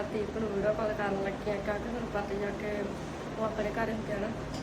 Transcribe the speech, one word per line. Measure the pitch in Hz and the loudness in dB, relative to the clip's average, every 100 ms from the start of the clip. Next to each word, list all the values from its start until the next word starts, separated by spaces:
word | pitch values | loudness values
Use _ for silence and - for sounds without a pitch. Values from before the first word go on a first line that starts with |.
| 208 | 2
ਦੀਪ | 214 202 220 | 0 0 0
ਨੂੰ | 214 | 0
ਵੀਡੀਓ | 196 202 | 2 4
ਕਾਲ | 214 214 208 | 4 2 2
ਕਰਨ | 202 196 | 2 2
ਲੱਗੀ | 196 190 208 | 0 0 0
ਹਾਂ, | 202 | 0
ਕਿਉਂਕਿ | 196 208 | 0 0
ਤੁਹਾਨੂੰ | 226 240 226 | 0 -2 -2
ਪਤਾ | 208 202 | 0 0
ਹੀ | 202 | 0
ਆ | 202 202 | 0 0
ਕਿ | 214 208 202 - - - - - | -2 0 -2 -4 -6 -6 -4 0
ਉਹ | 220 | 0
ਆਪਣੇ | 214 208 | 2 0
ਘਰ | 202 220 | 2 0
ਹੁੰਦੇ | 220 208 | 0 0
ਆ | 202 | 0
ਨਾ। | 214 220 - - | 0 -2 -4 -4